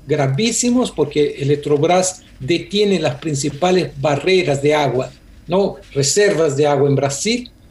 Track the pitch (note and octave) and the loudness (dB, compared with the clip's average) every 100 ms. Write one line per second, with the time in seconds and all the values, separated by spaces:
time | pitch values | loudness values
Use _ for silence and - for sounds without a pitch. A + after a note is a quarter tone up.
0 | - - C#3 C3+ A3+ A3+ A#3+ B3 A#3 - | -4 0 0 0 0 0 0 0 0 -2
1 | C#3+ D3+ D3 - C#3 D3 D3 C#3+ D#3+ F3+ | -2 0 -2 0 -2 0 0 0 2 2
2 | F#3 - - - C3 E3+ - G3+ G3+ F#3 | 0 -4 -18 -12 -4 -4 -2 0 2 2
3 | D3+ C#3 D#3+ C#3 D3+ - F3+ F#3 D3 C#3 | 0 -4 -6 -4 -4 -2 0 0 0 -4
4 | D3+ C#3+ F3+ F#3 C#3+ C3+ C#3+ D3+ C3+ B2 | -2 0 2 0 2 0 2 2 2 -2
5 | B2+ - - - - F3+ F#3+ - - C#3 | -4 -10 -20 -20 -4 0 0 -4 -8 -2
6 | C3+ G3 G3+ D#3 D#3+ C3+ D3 C#3+ C#3 C3+ | 0 2 2 2 0 2 2 2 2 2
7 | C#3 - G#3 A#3+ B3 - - | 0 -2 -2 -4 -6 -20 -20